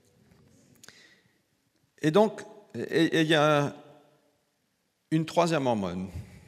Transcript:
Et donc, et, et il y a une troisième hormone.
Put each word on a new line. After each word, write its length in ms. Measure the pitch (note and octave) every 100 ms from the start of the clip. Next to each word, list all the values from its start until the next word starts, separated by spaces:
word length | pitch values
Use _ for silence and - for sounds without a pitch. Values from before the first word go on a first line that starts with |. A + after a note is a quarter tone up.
| _ _ _ _ _ _ _ _ - - - _ _ _ _ _ _ _ _ _
Et 80 | D3+
donc, 320 | D#3+ G#3+ - - - -
et, 60 | A#2 - C#3 E3 E3
et 20 |
il 60 | D#3
y 60 |
a 400 | D#3+ D3+ D3 C#3+ - - - _ _ _ _ _ _ _ _ _ _ -
une 140 | D#3+
troisième 420 | D#3+ - E3+ D#3+ C3
hormone. 420 | A2+ F#2+ F2 F#2+ F2 - -